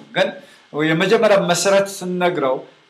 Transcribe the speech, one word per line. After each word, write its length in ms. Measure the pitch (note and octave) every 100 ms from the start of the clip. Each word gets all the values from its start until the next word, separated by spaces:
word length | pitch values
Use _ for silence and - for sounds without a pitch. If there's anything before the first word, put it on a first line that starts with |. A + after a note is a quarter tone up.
| -
ግን 180 | E3+ G3+ - - - _
የመጀመሪያ 640 | D3+ D#3 E3 F#3 A3 G#3+ G3
መሰረት 440 | F3 F3 G3 G3 G3
ስንነግረው፣ 680 | - F3+ F3+ F3+ D3+ C3+ C#3 - -